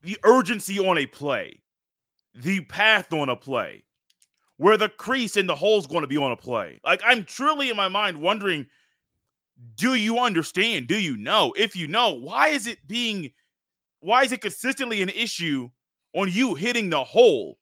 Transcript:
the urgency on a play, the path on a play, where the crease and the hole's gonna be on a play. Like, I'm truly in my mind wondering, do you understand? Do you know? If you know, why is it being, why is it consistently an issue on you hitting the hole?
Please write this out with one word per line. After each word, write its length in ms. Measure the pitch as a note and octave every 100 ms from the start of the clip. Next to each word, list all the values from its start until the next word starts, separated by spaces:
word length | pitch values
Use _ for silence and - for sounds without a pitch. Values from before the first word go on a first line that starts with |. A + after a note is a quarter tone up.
the 140 | D#3+ G#3
urgency 560 | G#3 B3+ F#3 A3 - G3
on 180 | F#3+ E3+
a 80 | C3
play, 560 | - C#3+ A#2+ E2+ - _ _ _ _ _ _ _ A#2+
the 260 | C3 G3
path 500 | D3+ - G#3+ G#3+ -
on 180 | D#3+ C#3
a 60 | B2
play, 480 | - B2 E2+ G1+ _ _ _ _ _ _ _ _
where 200 | E3+ G#3+
the 120 | G#3+
crease 480 | - - C4 A3+ G3+
and 120 | F#3
the 60 | C#3+
hole's 320 | F#3+ G#3+ C#3+
gonna 200 | F3 C#3
be 100 | C#3+
on 140 | C#3
a 60 | A#2
play. 420 | B2+ A#2 F2 A#1+ -
Like, 160 | F3+
I'm 220 | G#3+ B3 F3
truly 440 | - C#4+ D4+ C4+
in 60 | G#3+
my 120 | F#3+
mind 320 | G3 G#3 D#3
wondering, 460 | E3 G#3+ G3+ D#3 B2 _ _ _ _ _ _ _ _ _ A#2+ A2
do 200 | A#3+ B3+
you 240 | G#3+ A#3
understand? 680 | B3 E3+ D3+ F3+ A3+ F#3+ B2
Do 100 | G3+
you 200 | F3+ A#2
know? 360 | A2+ G#3 C#3+ -
If 180 | G#3+ F#3
you 120 | D3+
know, 240 | G#3 A#3
why 360 | C3+ C3+ A#3+ D#4
is 180 | C#4+ G#3+
it 200 | - C#3
being, 440 | A3+ A#3 G3+ C#3+ _ _ _ _ _ _ _
why 220 | D#3 A#3+
is 80 | C4+
it 100 | B3
consistently 600 | G3+ - B3 C4 B3+ G#3+
an 80 | F#3+
issue 600 | G3+ A3+ - E3 C#3 B2 _ _ _ _
on 160 | E3 F#3+
you 240 | F3+ B3+ D3
hitting 340 | A3 A#3+ G3+
the 140 | D3+
hole? 540 | B2+ G#3 A#3+ C3+ E2 -